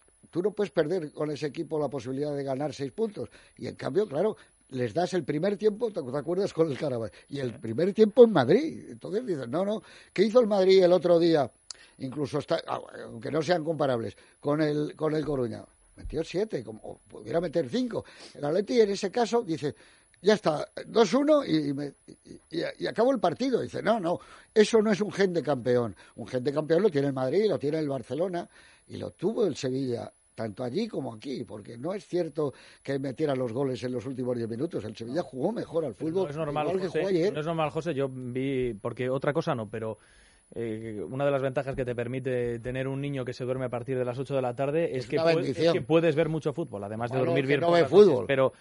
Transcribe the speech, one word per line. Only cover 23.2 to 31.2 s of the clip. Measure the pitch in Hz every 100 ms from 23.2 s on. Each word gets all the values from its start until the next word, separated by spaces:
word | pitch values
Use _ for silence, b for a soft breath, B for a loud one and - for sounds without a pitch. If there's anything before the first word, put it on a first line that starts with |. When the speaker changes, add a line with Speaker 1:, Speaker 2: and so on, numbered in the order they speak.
| 180 147 262 220
Speaker 1:
Dice, | 127 131
no, | 160 233
no, | 165 - B B B
eso | - 208 226
no | 214
es | 185
un | 208
gen | 160 196
de | 170
campeón. | 139 135 117 123 117 90 B -
Un | 113
gen | 127
de | 127
campeón | 143 151 160
lo | 214
tiene | 143 143
el |
Madrid, | 131 131 165 214
lo | 135
tiene | 143 160
el | 151
Barcelona | 135 - 139 190 175 202 B B B B
y | 104
lo | 101
tuvo | - 185 254 202
el | 127
Sevilla, | 131 131 131 117 107 - _
tanto | - 113 101
allí | 127 143 226
como | 190 127
aquí, | 113